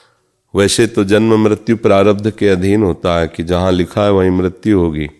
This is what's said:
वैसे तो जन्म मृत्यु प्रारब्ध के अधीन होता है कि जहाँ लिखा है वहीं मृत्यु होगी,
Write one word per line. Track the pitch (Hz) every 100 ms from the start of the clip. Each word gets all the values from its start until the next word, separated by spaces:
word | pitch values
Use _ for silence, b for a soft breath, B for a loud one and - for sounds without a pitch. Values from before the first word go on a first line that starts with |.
| b b b b _
वैसे | 95 98 - 113
तो | 110
जन्म | 98 104 113 110
मृत्यु | 107 104 - 113
प्रारब्ध | 113 98 101 104 107
के | - 101
अधीन | 92 95 104
होता | 101 80 92 85
है | 82
कि | - 82
जहाँ | 87 92
लिखा | 90 87 -
है | 104
वहीं | 98 92
मृत्यु | 92 92 - 110 101
होगी, | 85 76 73 -